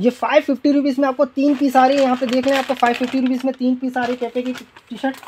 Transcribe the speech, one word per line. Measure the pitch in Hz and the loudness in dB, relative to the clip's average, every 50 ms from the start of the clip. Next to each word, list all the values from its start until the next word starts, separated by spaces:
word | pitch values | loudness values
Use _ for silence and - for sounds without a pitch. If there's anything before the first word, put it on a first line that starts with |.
ये | 190 247 247 | 0 0 0
फ़ाइव | - - 226 254 302 294 | 0 0 2 2 2 2
फिफ्टी | - 269 226 - 294 277 | 2 -2 0 0 2 2
रुपीज़ | 285 269 285 254 262 | 2 2 0 0 0
में | 285 269 | 0 0
आपको | 262 269 294 | 0 0 -2
तीन | 269 - 277 269 294 294 | -2 0 0 0 2 2
piece | - 285 277 262 | 2 0 2 4
आ | 262 254 | 4 4
रही | 262 277 | 4 4
है। | 285 269 | 4 2
यहाँ | 254 254 | 2 0
पे | 247 262 233 | 0 -2 0
देख | 247 262 247 | 0 0 2
लें, | 269 277 | 2 0
आपको | 269 262 - 269 | 0 0 -2 -2
फ़ाइव | - 247 240 240 | 0 0 0 0
फिफ्टी | - 254 247 - 269 | 0 -2 -2 -2 0
रुपीज़ | 254 254 262 247 254 | 0 0 -2 -2 -2
में | 262 247 | -4 -4
तीन | - 254 254 254 | -2 -2 -2 -2
piece | 254 269 254 247 | -2 -4 -6 -4
आ | 254 247 | -2 -2
रही | 240 247 | -4 -4
है | 247 | -4
पेपे | 240 233 - 247 247 | -6 -6 -4 -4 -4
की | 254 254 | -4 -6
टी | - 233 - - - _ - 240 | -10 -12 -20 -20 -20 _ -16 -12
शर्ट, | - - 269 262 - - | -6 -6 -6 -6 -6 -12